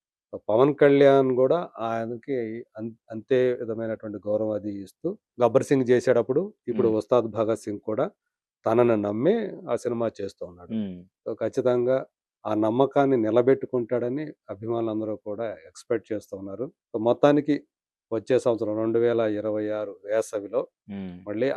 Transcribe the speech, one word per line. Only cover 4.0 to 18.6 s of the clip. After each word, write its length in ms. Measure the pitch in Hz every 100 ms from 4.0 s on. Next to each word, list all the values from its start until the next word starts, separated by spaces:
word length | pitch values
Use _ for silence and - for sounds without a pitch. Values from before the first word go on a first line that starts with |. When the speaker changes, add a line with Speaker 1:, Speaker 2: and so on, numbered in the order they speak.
| 107 104
Speaker 1:
గౌరవం 340 | 104 107 110
అది 180 | 104 104 101
ఇస్తూ 300 | 92 _ 165 208 _ -
గబ్బర్ 280 | 120 123 -
సింగ్ 200 | 139 120
చేసేటప్పుడు 560 | 123 131 117 117 135 202 - -
ఇప్పుడు 220 | 113 117
Speaker 2:
మ్మ్. 80 | 110
Speaker 1:
ఉస్తాద్ 320 | - 120 113
భగత్ 300 | 107 110 110
సింగ్ 220 | 113 104
కూడా 240 | - 117 165 - _ _ _ _ 110
తనను 300 | 113 120 110
నమ్మి 380 | 101 107 147 226 214 -
ఆ 120 | 160 117
సినిమా 300 | 120 117 113
చేస్తూ 300 | - 98 - 87
ఉన్నాడు. 260 | 87 90
Speaker 2:
మ్మ్. 240 | 110 101 90 92 _
Speaker 1:
So, 120 | 127 110
ఖచ్చితంగా 640 | 113 135 123 123 120 131 - _ _ _ 107
ఆ 80 | 107
నమ్మకాన్ని 640 | 110 120 135 143 139 131
నిలబెట్టుకుంటాడని 1080 | 107 113 123 135 - 127 113 123 120 135 151 - -
అభిమానులందరూ 680 | 98 113 117 113 107 110 104
కూడా 240 | 107 101 113 85 -
ఎక్స్‌పెక్ట్ 420 | - - 117 -
చేస్తూ 260 | 104 - 95
ఉన్నారు. 280 | 98 98 147 - _
So, 120 | 113
మొత్తానికి 560 | 113 120 143 147 151 143 - _ _ _ -
వచ్చే 240 | 110 - 123
సంవత్సరం 380 | 127 110